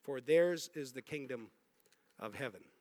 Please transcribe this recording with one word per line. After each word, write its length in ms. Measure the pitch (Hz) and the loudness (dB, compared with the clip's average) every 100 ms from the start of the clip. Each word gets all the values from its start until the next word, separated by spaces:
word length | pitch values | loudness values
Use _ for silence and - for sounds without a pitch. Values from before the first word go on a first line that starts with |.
for 180 | - 135 | -6 -6
theirs 520 | 123 165 175 165 - | 4 6 6 2 -6
is 200 | 156 135 | -8 -8
the 100 | 127 | -10
kingdom 480 | - 151 131 123 104 _ _ _ _ _ _ - | -10 -10 -8 -10 -10 _ _ _ _ _ _ -12
of 160 | 110 | -10
heaven. 300 | 95 135 92 - _ | -6 -8 -8 -20 _